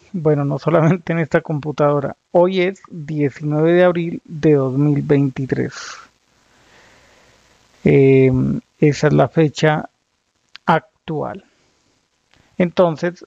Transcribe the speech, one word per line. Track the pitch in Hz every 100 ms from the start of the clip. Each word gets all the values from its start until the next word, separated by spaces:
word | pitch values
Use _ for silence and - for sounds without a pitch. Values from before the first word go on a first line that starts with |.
| _
bueno, | 185 151 147
no | 143 147
solamente | 151 165 156 185 -
en | 165
esta | 156 165
computadora, | 160 147 151 147 147 147 139 - _
hoy | 175 180 190
es | 180 190 -
diecinueve | 175 147 151 143 - 151 151 165
de | 175
abril | 180 175 170 -
de | - 151 156
dos | 147 131
mil | 131 147 143
veintitrés. | 143 143 139 135 131 135 135 - - - - _ _ _ _ _ _ _ _ _ _ _ _ _ _ _ _ _
Em, | 156 143 135 135 131 127 135 - - _
esa | 151 139 151
es |
la | 147 139
fecha | - 156 - 156 151 - _ _ _ _ _ _ - -
actual. | 160 - _ - 151 131 196 - _ _ _ _ _ _ _ _ _ _ -
Entonces | 175 180 175 147 175 175